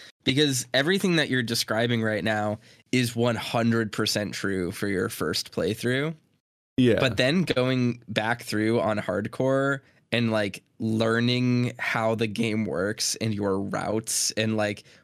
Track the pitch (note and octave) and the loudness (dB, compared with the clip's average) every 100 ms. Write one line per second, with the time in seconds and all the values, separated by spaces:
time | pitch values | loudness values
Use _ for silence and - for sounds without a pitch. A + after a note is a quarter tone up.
0 | - _ - C3 D3 B2+ - C3 D3 F#3+ | -20 _ -2 2 2 2 0 0 2 2
1 | F#3+ E3+ C#3 B2+ A#2 A2+ - A2 A#2+ A#2 | 2 2 2 0 0 -2 0 0 2 2
2 | A2 G#2+ G2+ G#2+ G#2+ G#2 - - _ B2+ | 0 0 0 0 -2 -4 -10 -20 _ 0
3 | A#2+ A#2 A#2+ A2 - A#2+ A#2 A#2 A2 - | 0 2 0 0 -2 0 2 2 0 -2
4 | G#2+ G#2+ G#2 - G2 F#2+ F2 - G2+ F#2+ | -2 0 -4 -4 -4 -2 -2 -4 -2 -2
5 | G#2+ - D#2 G2 - - F2 A2 A#2+ C3 | -2 -2 -2 -2 -4 -2 -2 -2 -2 -2
6 | D#3 D#3+ _ _ _ _ _ - B2 G#2 | -2 -8 _ _ _ _ _ 4 4 6
7 | - G#2 B2+ F3+ - B2+ B2+ B2+ B2 A#2 | 4 2 2 2 2 0 2 2 0 -2
8 | - A2 A2 A#2+ - G#2 A2 A#2 F2+ G#2+ | -4 -2 -2 -2 -2 -2 2 2 2 0
9 | - F#2+ A2+ - C3 C3+ C3+ C3+ - _ | -2 -2 -4 -2 0 2 0 -4 -8 _
10 | _ A#2 A#2 A2 G#2 - - _ A2+ A2 | _ -2 0 0 -2 -6 -16 _ -2 0
11 | A2+ A#2 A#2+ B2 B2 B2 B2 A#2+ - A#2+ | 2 2 2 2 2 2 0 -4 -4 0
12 | A2+ A2+ A2+ G2+ A#2 G#2+ G#2 D2 G2+ A2 | 0 0 -2 -2 -2 0 -2 -2 -2 -2
13 | - - A2 G2+ G2+ F#2+ G2+ F#2 F#2 G#2+ | -4 -2 -2 -2 0 -2 -2 -4 -2 -4
14 | A2+ - - - A2 G#2+ G#2 G2+ - - | -2 -2 -2 0 0 0 -2 -4 -12 -20